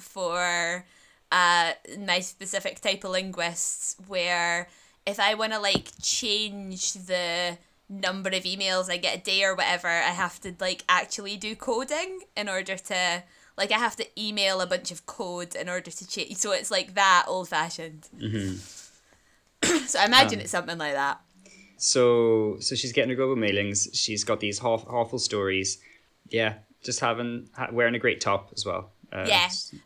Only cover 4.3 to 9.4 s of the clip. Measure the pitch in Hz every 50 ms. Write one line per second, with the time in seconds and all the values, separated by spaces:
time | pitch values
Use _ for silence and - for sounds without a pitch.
4.3 | 175 170 170 170 170 175 175 - - - _ _ _ _ - 202 202 208 196 208
5.3 | 220 208 220 220 220 214 202 196 196 190 - - - - - - - - 254 214
6.3 | 208 214 214 208 202 202 196 190 190 185 - - - 190 180 185 180 180 175 170
7.3 | 170 175 175 175 175 175 _ _ _ _ _ - 196 196 190 185 190 190 190 190
8.3 | 190 185 185 185 190 202 196 190 185 185 180 185 180 175 185 160 101 180 - 202
9.3 | 190 196